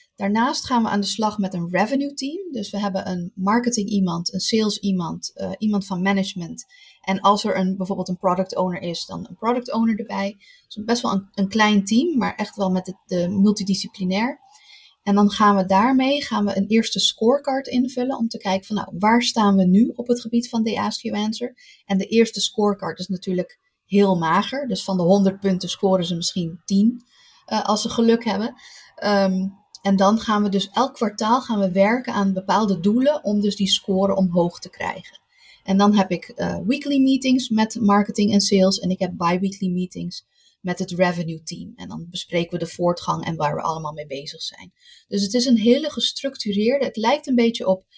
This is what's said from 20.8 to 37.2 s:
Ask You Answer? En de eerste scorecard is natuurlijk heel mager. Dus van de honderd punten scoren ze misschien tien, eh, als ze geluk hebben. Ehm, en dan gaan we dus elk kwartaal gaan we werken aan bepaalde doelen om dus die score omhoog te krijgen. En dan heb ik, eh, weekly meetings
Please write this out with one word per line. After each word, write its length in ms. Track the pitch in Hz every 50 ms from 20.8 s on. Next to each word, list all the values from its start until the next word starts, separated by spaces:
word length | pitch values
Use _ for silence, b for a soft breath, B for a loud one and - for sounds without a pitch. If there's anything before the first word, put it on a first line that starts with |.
Ask 200 | 202 208 214 - -
You 140 | 226 208
Answer? 380 | 208 208 220 220 - 247 247 - b b b b b b
En 140 | b 202 185
de 80 | 196
eerste 340 | - 214 226 226 226 - 202
scorecard 580 | - - - - 208 208 196 - - 254 - -
is 100 | 185 -
natuurlijk 500 | 190 175 - 190 185 180 180 - - _ _ _ _ _ _
heel 300 | - 190 202 202 190 190
mager. 520 | 170 165 160 165 190 202 - 254 277 294 247
Dus 160 | 190 - -
van 120 | - 190
de 60 | 185 175
honderd 380 | 170 196 202 196 190 190 -
punten 280 | - 196 190 180 - 180
scoren 360 | - - - 196 190 185 170
ze 100 | 170 180
misschien 440 | 170 170 - - 190 170 165 165 - _
tien, 400 | - 196 196 208 233 247 - b b b b b b b b b
eh, 180 | b 220 214 -
als 180 | - 208 208 -
ze 60 | 220
geluk 360 | - - 233 226 226 233 -
hebben. 300 | 226 208 196 214 240 - B B B B B B B B
Ehm, 500 | B - 202 202 202 196 190 185 185 190 190 - - _ _ - - -
en 140 | 202 196
dan 220 | 190 196 196 220 220
gaan 240 | - - 214 208 208
we 60 | 202
dus 220 | 190 196 190 - -
elk 220 | 220 254 277 -
kwartaal 460 | - 240 202 - - 220 214 233 269
gaan 180 | 254 - 226 202
we 120 | 196 185 175
werken 400 | 196 196 208 233 262 247 247 233
aan 200 | 208 196 196 185
bepaalde 480 | 185 190 - 185 196 220 196 196 170
doelen 440 | 165 202 214 247 262 285 302 294 -
om 160 | 202 208 208
dus 160 | 202 208 202
die 120 | - 196 190
score 460 | - - - - 190 190 196 196 190
omhoog 420 | 190 190 180 170 180 170 175 - -
te 100 | - 175
krijgen. 500 | - - - - - - - - - - _ _ b b b b b b b
En 140 | - 190 196
dan 160 | 202 208 208
heb 160 | 208 190 190
ik, 140 | 180 165 -
eh, 340 | - - - 175 175 180 170 170
weekly 320 | 196 269 294 285 285 285 277 262
meetings 460 | 262 269 262